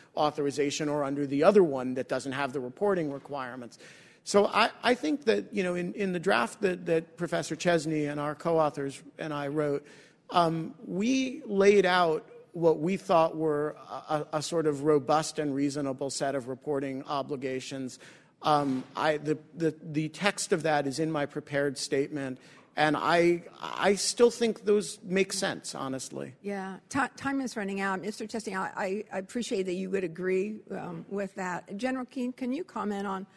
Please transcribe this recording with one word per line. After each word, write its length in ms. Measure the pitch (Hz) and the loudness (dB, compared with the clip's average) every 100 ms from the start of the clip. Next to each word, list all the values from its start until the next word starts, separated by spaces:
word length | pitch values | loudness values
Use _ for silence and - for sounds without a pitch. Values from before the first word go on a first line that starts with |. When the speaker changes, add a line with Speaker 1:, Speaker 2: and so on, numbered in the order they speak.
| - | -10
Speaker 1:
authorization 760 | - 151 143 143 135 143 139 151 | 0 0 0 -4 0 -2 0 -2
or 140 | 147 | -2
under 220 | 135 143 143 | -2 -2 -2
the 160 | 139 | 6
other 220 | 160 208 | 8 10
one 300 | 175 135 127 | 8 4 -2
that 140 | 127 123 | -4 -2
doesn't 240 | 131 139 | -4 -2
have 200 | 131 139 | -2 -2
the 80 | 139 | -4
reporting 500 | 123 127 208 185 151 | -6 -2 0 2 0
requirements. 680 | 139 - 143 127 127 120 - - - - - | -6 -10 -10 -8 -10 -14 -16 -20 -20 -20 -20
So 220 | - 202 202 | 2 4 6
I, 240 | 190 226 - | 6 4 4
I 120 | - | 2
think 300 | 254 302 294 | 2 2 0
that, 300 | 220 208 196 | 2 0 0
you 80 | 202 | -2
know, 140 | 180 180 | -2 -2
in, 180 | 175 | -4
in 180 | 208 196 | -4 -2
the 60 | 180 | 0
draft 420 | 165 220 233 - | 2 4 2 0
that, 240 | 190 180 170 | -2 -2 0
that 300 | 165 170 - | 0 0 -8
Professor 380 | 170 170 156 | -4 -2 -2
Chesney 520 | 156 180 170 151 156 147 | -2 2 2 2 -2 -2
and 120 | 147 | -2
our 160 | 147 | -4
co-authors 680 | 147 170 165 151 147 139 135 - - | -4 0 4 2 0 -6 -8 -16 -10
and 140 | 160 | -8
I 140 | 143 143 | -6 -4
wrote, 400 | 147 147 143 - - - _ _ | -2 0 -2 -6 -20 -20 _ _
um, 440 | 180 170 165 160 - | 2 4 2 -4 -10
we 580 | - 175 220 262 262 277 247 | -8 -2 0 0 -2 -6 -4
laid 400 | 196 196 208 185 | 4 8 8 6
out 400 | 180 170 156 - - - | 6 4 2 -4 -18 -14
what 300 | 170 165 151 | 2 2 4
we 160 | 156 190 | 0 -2
thought 400 | - 175 160 160 | 4 4 4 2
were 400 | 156 147 151 - - | 0 0 -2 -6 -12
a, 40 | |
a, 340 | 123 - 151 147 | -14 -4 -2 -2
a 100 | 156 | -4
sort 240 | 143 170 156 | -2 0 0
of 160 | 139 | 2
robust 560 | 147 151 127 151 156 - | 4 4 4 2 2 -4
and 160 | 151 | -2
reasonable 560 | 135 143 143 139 135 139 | 0 -2 -2 -4 -4 -6
set 240 | - 143 | -2 -2
of 140 | 135 120 | -2 -6
reporting 560 | 127 147 139 139 131 | -8 -4 -2 -2 -6
obligations. 960 | - 143 135 143 135 131 127 135 131 - - - _ _ | -6 -4 -4 -4 -4 -6 -6 -8 -8 -10 -20 -20 _ _
Um, 400 | - 151 143 131 - - | 2 2 4 -2 -4 -2
I, 220 | 151 151 | 0 0
the, 200 | 147 151 - | -2 -4 -4
the, 180 | - 160 151 | -2 -2 -2
the 280 | 165 151 156 | -6 -4 -4
text 440 | - 202 196 - | -2 -2 0 -2
of 120 | 180 | 0
that 240 | 156 151 139 | 2 2 0
is 100 | 131 | -2
in 140 | 160 | -2
my 140 | 156 143 | -2 -4
prepared 520 | 151 - 139 143 131 | -6 -6 -2 -2 -2
statement, 600 | - 139 147 147 135 131 - - - | -2 -2 -2 -4 -6 -8 -14 -20 -12
and 220 | - 151 147 | 0 2 2
I, 480 | 123 170 170 175 - - | 2 4 4 2 -2 -14
I 340 | - - 175 | -12 -2 2
still 380 | 202 - - 240 | 2 0 4 4
think 320 | 233 233 - | 4 -2 0
those 340 | 190 208 170 - | 2 2 2 -8
make 280 | - 185 190 | -4 0 0
sense, 440 | - 175 135 - - | 0 -4 -4 -8 -8
honestly. 580 | 135 131 - 139 139 127 | -6 -6 -8 -10 -10 -10
Speaker 2:
Yeah, 360 | 196 196 190 185 - | -10 -8 -8 -12 -6
Ti-, 260 | 277 247 - | -2 -2 -4
time 240 | 277 277 | -6 -4
is 160 | 254 - | -4 -4
running 240 | 196 196 | -6 -2
out. 200 | 196 190 | -2 -2
Mister 260 | 175 214 220 | -6 -8 -8
Chesney, 300 | 233 214 190 | -8 -6 -6
I, 160 | 185 - | -6 -4
I, 280 | 196 196 - | -4 -4 -6
I 60 | - | -8
appreciate 440 | 190 247 226 220 | -8 -8 -4 -4
that 100 | 185 | -2
you 140 | 180 190 | -4 -4
would 120 | 190 | -4
agree, 540 | 185 165 185 185 208 214 - | -4 -4 -2 0 -2 -6 -10
um, 340 | 190 160 170 - | -10 -10 -12 -10
with 240 | 196 196 - | -8 -8 -6
that. 400 | 185 170 - 196 | -6 -6 -8 -6
General 300 | 254 262 254 | -4 -4 -6
Keane, 260 | 277 247 | -6 -6
can 200 | 254 247 | -4 -6
you 120 | 269 | -6
comment 420 | 370 226 202 202 202 | -6 -6 -4 -4 -4
on, 200 | 190 190 | -6 -8